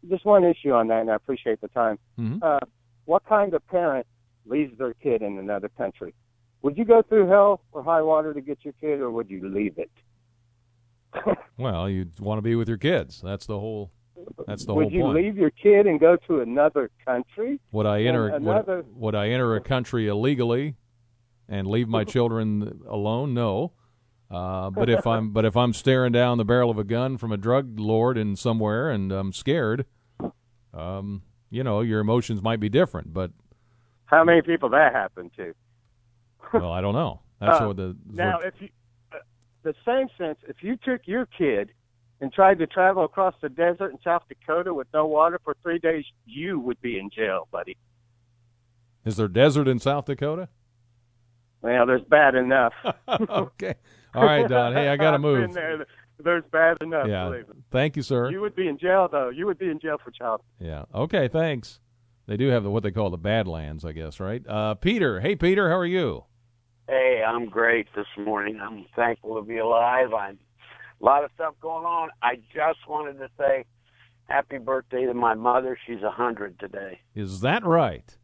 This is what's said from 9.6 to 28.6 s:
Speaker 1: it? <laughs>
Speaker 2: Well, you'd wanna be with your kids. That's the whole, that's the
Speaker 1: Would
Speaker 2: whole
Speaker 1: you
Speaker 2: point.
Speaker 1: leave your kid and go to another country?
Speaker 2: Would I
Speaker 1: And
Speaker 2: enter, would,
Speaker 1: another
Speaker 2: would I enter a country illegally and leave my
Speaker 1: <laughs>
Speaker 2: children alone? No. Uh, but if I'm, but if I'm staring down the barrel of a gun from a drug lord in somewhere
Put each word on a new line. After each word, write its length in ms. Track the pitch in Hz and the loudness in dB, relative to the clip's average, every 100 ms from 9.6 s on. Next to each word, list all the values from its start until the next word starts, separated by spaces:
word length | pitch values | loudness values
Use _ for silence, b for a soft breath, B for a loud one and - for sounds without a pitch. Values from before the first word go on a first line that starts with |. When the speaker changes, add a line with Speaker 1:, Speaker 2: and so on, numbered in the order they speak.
| 104 82 | -2 -4
Speaker 1:
it? 140 | 78 _ _ _ _ _ _ _ _ _ _ _ _ | -12 _ _ _ _ _ _ _ _ _ _ _ _
<laughs> 220 | - - 190 - - | -8 -4 -4 -6 -8
Speaker 2:
Well, 320 | 127 90 95 | -4 -2 -2
you'd 300 | 95 90 82 | -4 -6 -8
wanna 220 | 101 107 | -6 -4
be 140 | 107 117 | 0 -2
with 120 | 113 | -2
your 100 | 113 | -2
kids. 440 | 143 170 69 - | 0 0 -2 -12
That's 220 | 90 98 - | -10 -10 -8
the 120 | 104 | -8
whole, 340 | 107 107 98 _ _ - 175 - - | -8 -8 -12 _ _ -20 -20 -16 -12
that's 200 | 104 - | -10 -4
the 80 | |
Speaker 1:
Would 100 | 151 156 | 0 0
Speaker 2:
whole 60 | |
Speaker 1:
you 120 | - | 2
Speaker 2:
point. 120 | 285 156 | 2 2
Speaker 1:
leave 220 | 196 202 | 0 2
your 140 | 160 | 0
kid 360 | - 208 202 208 | 2 4 6 6
and 120 | 151 | 6
go 180 | 160 175 - | 6 6 4
to 140 | 160 | -2
another 500 | 117 127 151 147 123 _ - | 0 2 2 2 -4 _ -4
country? 540 | 123 127 - 226 285 _ | -4 -4 -6 -6 -6 _
Speaker 2:
Would 140 | 107 107 | -2 0
I 140 | 104 | 2
Speaker 1:
And 80 | 113 | 2
Speaker 2:
enter, 140 | 123 110 | 2 0
would, 80 | 101 | -2
Speaker 1:
another 440 | 107 214 202 185 143 | 0 0 0 -6 -6
Speaker 2:
would 220 | 123 110 104 | -6 -4 -2
I 140 | 104 | 0
enter 260 | 123 123 110 | 0 0 0
a 60 | |
country 460 | - 135 120 120 107 | 0 -4 -2 -2 -2
illegally 680 | 101 123 139 117 120 147 127 _ _ _ _ _ _ _ | 0 0 0 0 0 -4 -10 _ _ _ _ _ _ _
and 180 | 104 95 | -6 -2
leave 200 | 110 120 | 0 0
my 160 | 113 | 0
Speaker 1:
<laughs> 100 | 104 127 | 0 0
Speaker 2:
children 680 | 120 113 110 104 104 - 110 | 0 0 -2 -2 -4 -10 -10
alone? 440 | 107 104 117 143 | -6 -2 -2 -2
No. 380 | 120 117 98 170 _ _ _ _ _ _ | -2 0 -2 -4 _ _ _ _ _ _
Uh, 400 | 90 92 95 95 | -8 -6 -6 -6
but 180 | 98 117 | -2 0
if 180 | 113 117 | 2 2
I'm, 240 | 113 110 | -2 -2
but 140 | 104 110 | 0 2
if 100 | 117 | 2
I'm 160 | 123 | 0
staring 400 | 110 - 131 127 | 0 0 2 2
down 260 | 120 123 120 | 2 2 0
the 60 | 107 | 2
barrel 240 | 123 120 | 2 2
of 80 | 107 | 0
a 40 | |
gun 340 | 101 117 131 127 | -2 -2 -4 -6
from 140 | 117 | -6
a 60 | 107 | -4
drug 420 | 104 127 135 107 | 0 0 0 -6
lord 380 | 107 110 120 123 | 0 2 2 0
in 180 | 107 98 | -2 -2
somewhere 540 | 123 113 | -2 0